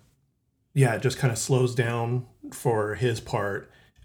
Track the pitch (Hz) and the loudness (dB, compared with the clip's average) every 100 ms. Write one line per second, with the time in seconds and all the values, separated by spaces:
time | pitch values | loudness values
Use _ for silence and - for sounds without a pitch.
0 | _ _ _ _ _ _ _ 143 127 107 | _ _ _ _ _ _ _ 2 4 4
1 | 123 - 131 107 - 127 123 117 117 117 | -2 0 0 0 2 2 2 0 -2 0
2 | 117 123 - _ - - 127 110 107 98 | -2 -2 -4 _ -16 -6 0 0 0 0
3 | 123 110 - 117 101 95 - - _ _ | 0 0 -4 -4 -2 -4 -10 -20 _ _